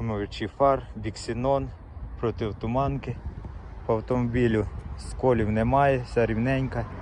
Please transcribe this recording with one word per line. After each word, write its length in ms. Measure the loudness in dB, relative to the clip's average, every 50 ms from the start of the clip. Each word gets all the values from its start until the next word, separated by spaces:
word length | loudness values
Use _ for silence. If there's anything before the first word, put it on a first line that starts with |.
омивачі 480 | -4 -2 -2 -2 -2 -4 -4 -6 -6 -4 0 4
фар, 240 | 4 6 4 4 0 -6 -10
біксенон, 720 | -8 -6 -6 -8 -6 -6 -6 -4 0 2 2 2 2 0 -2 -8 -12 -16 -16 -14 -12 -12 -12 -6 -4
противтуманки. 960 | -2 -2 -2 -2 -4 -4 -4 -4 -4 -2 0 0 0 0 -2 -4 -6 -6 -8 -8 -8 -10 -10 -10 -12 -12 -12 -12 -12 -12 -14 -6 -2
По 80 | 0 0
автомобілю 720 | 0 2 0 0 0 2 2 2 4 4 4 4 4 2 0 -4 -8 -10 -10 -10 -10
сколів 520 | -10 -10 -4 2 4 4 4 4 4 2
немає, 520 | 2 2 4 4 6 6 6 6 4 2 0
вся 220 | 0 2 2 2
рівненька, 580 | 2 2 0 0 2 2 0 0 -2 -2 -4 -6 -6 -8 -12